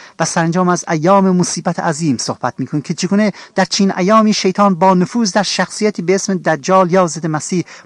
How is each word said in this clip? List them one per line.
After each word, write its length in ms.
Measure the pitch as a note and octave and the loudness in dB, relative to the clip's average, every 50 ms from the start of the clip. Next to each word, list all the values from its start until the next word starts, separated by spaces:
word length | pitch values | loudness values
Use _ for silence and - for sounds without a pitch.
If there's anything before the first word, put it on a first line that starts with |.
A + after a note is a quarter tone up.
| - - - - | -12 -14 -8 -4
و 60 | D#3+ | -4
سرانجام 440 | - - F3 E3 E3 D#3+ F#3 F#3 F3+ | -2 0 0 0 0 2 0 0 0
از 160 | F3 D#3+ - - | 0 -2 -2 -4
ایام 480 | E3+ D#3 D3 F3+ G3 G3 F#3+ F#3+ F#3 | -4 -2 2 2 4 4 4 4 2
مصیبت 440 | F3+ F3 - - - D#3 F#3 E3+ - | 2 0 -2 -4 -4 -4 -4 -4 -2
عظیم 360 | F3 F3 D#3 C#3 E3+ D#3 B2+ | -2 -4 -4 -2 0 -2 -2
صحبت 380 | A2 - - B2 - - B2 - - | -2 -2 -6 -6 -6 -6 -6 -6 -6
می‌کنه 220 | C#3 - - D3+ | -6 -6 -6 -6
که 140 | C#3 - F3 | -6 -6 -6
چگونه 380 | - - - G3+ G3+ G#3+ G#3 - - - - _ | -6 -4 -2 0 0 0 0 -2 -6 -12 -6 _
در 100 | - F#3+ | -2 -2
چنین 280 | - - - G3+ G3 - - | 0 0 0 0 0 0 0
ایامی 340 | F#3 F#3 A3 A3 A3 A3 G#3 | 0 2 4 4 4 2 2
شیطان 420 | - - F#3+ F#3 - G#3 G3+ F#3+ | 0 0 0 0 2 2 2 2
با 200 | D#3+ F#3 F#3+ F#3+ | 2 2 2 4
نفوذ 380 | F3+ F#3 - - A#3+ A#3 G#3+ - | 2 2 0 -2 -2 -2 0 0
در 100 | G#3+ F#3+ | -2 -2
شخصیتی 600 | - - - F#3 - - - G#3 G#3+ G#3 - F3+ | 0 -2 -2 -4 -4 -4 -4 -2 -2 -2 -2 -2
به 120 | E3 F#3+ | 0 0
اسم 200 | G3 - - G3 | 0 0 -2 -4
دجال 580 | F3+ D3+ E3 D#3+ D3+ C#3 - F#3+ F#3+ F#3+ F3 E3 | -2 -2 -2 -2 -2 0 2 2 4 4 4 2
یا 140 | F#3+ F#3 | 2 2
ضد 200 | E3 D3 D#3+ D3+ | 0 -2 -4 -6
مسیح 380 | E3 D#3 D3+ - - F#3+ F3+ D#3 - - - - | -4 -4 -6 -4 -4 -4 -4 -4 -4 -8 -16 -6